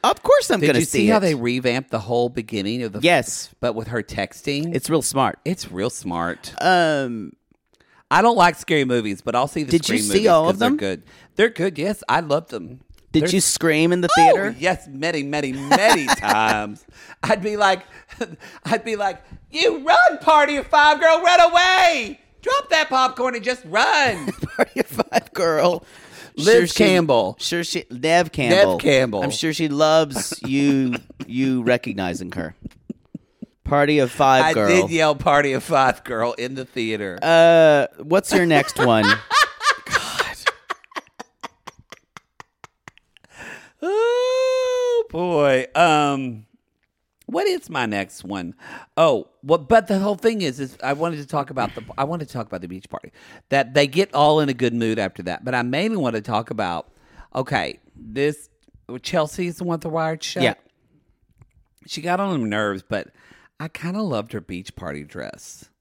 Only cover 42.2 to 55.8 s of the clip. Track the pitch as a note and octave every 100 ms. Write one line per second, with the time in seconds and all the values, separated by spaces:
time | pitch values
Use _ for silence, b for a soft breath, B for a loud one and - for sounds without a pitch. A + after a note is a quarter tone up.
42.2 | _ _ - _ - _ - _ _ _
43.2 | B B B B B _ E4 G#4 A#4 B4
44.2 | B4+ B4+ C5 C5 B4+ B4+ B4 A#4+ A4+ D#3+
45.2 | F3+ E3 C#3+ C3 B2+ D3+ E3+ D3+ C#3+ C#3
46.2 | C3 A2 G#2+ _ _ _ _ _ _ _
47.2 | - D4 G4+ F4+ - C#3+ A#2 G2+ F#2+ -
48.2 | F2+ G2 F2 - B B B - D#3+ A#2
49.2 | - _ C#3 E3 C#3 A3+ F3+ G3 G3 G3
50.2 | A3+ A3+ D#3+ B2+ C3+ - C3 C#3+ E3+ D3+
51.2 | C#3 D3 C#3 C3 A2+ - A2+ - C#3+ E3+
52.2 | D3 B2+ A2 F#2 F2 F#2 - - - B
53.2 | B B _ C#3 B2 C#3+ C#3+ D#3 G3 C#3+
54.2 | D3+ D#3 C#3+ B2 B2 A#2 A2+ A2 G2 -
55.2 | F2+ E2+ B2+ B2+ B2 C#3